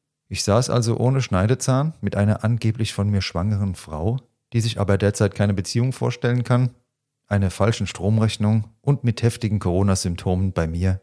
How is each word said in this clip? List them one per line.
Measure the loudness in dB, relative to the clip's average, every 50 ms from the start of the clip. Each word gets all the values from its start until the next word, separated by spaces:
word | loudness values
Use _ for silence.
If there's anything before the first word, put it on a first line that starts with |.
| _ _ _ _ _ _
Ich | -8 -4 0
saß | 2 2 2 2 2
also | 0 0 0 0 0 0
ohne | 2 2 2 0
Schneidezahn | 0 0 0 2 2 2 2 0 0 0 0 0 0 -2 -4 -4
mit | -6 -4 0
einer | 2 2 2 2 2 0
angeblich | 0 0 2 0 -2 0 0 -4 -4 -2
von | -2 0 0
mir | 0 0
schwangeren | -2 -2 -4 -2 0 0 0 0 0 -2 -4
Frau, | -6 -10 -10 -8 -4 -2 -2 -2 -2 -6 _ _ _ _ _ -2
die | -2
sich | -2 -2 -2 -2
aber | 0 2 2 2
derzeit | 2 0 2 2 0 0 2
keine | 0 0 0 0
Beziehung | -2 -4 -2 -2 -2 -2 -2 -2
vorstellen | -2 -4 -4 -4 -2 -2 -2 0 0 0
kann, | 2 2 2 2 0 -2 _ _ _ _ _ _ _ _ _ _ _
einer | 0 0 0 0
falschen | 0 0 0 0 2 0 -4 -6
Stromrechnung | -6 -4 -2 0 2 2 2 0 0 0 0 2 2 0 0 -4 _ _
und | _ -2 -2 0 0
mit | -2 -2 2 0
heftigen | 0 0 0 -2 -2 -2 0
Corona-Symptomen | 0 0 2 2 4 4 2 2 0 -4 -4 -2 -2 -2 0 0 0 0 0
bei | 0 -2 -2
mir | -2 0 0 0 0 -2